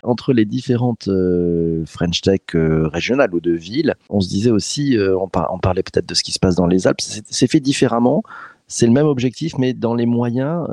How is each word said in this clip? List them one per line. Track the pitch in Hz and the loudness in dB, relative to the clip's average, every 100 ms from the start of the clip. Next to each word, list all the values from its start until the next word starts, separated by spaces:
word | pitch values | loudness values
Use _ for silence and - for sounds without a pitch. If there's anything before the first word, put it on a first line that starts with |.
Entre | 117 117 - | -4 -2 0
les | 127 107 | 2 2
différentes, | 127 127 120 123 117 - | -2 -2 0 0 -2 -2
euh, | 95 90 90 87 85 82 80 80 | 0 2 2 2 0 0 -2 -4
French | - 87 85 | -4 -2 0
Tech, | - 98 - | 0 0 0
euh, | 85 80 80 80 | 0 2 2 0
régionales | 85 92 131 120 | -2 -2 2 2
ou | 85 | 0
de | 85 | -2
villes, | 85 82 127 151 - - | -2 -4 -2 -2 -2 -2
on | 101 | -2
se | 92 | 0
disait | 98 120 | 0 2
aussi, | 107 - - 143 117 | 2 0 -2 0 2
euh, | 98 95 | 2 0
on | 95 | 0
par-, | 98 76 | -2 -2
on | 90 | -2
parlait | 95 92 | -2 0
peut-être | - - 90 | -2 -2 -2
de | |
ce | 87 | -4
qui | - | -4
se | - | 0
passe | 95 | 2
dans | 87 87 | 4 4
les | 92 90 | 4 2
Alpes, | - | 0
c'est, | - 107 - | -4 -10 -8
c'est | - 127 | 0 2
fait | 160 | 2
différemment. | 135 143 131 117 123 151 - - - _ - | 0 2 2 2 2 0 -4 -12 -20 _ -10
C'est | - 117 | 0 4
le | |
même | 127 151 | 4 2
objectif, | 131 127 - 113 - | 2 -2 -4 -6 -2
mais | 127 | -2
dans | 117 113 120 | -2 -2 0
les | 117 | 0
moyens, | 120 120 120 135 170 156 | 0 0 -2 -4 -4 -4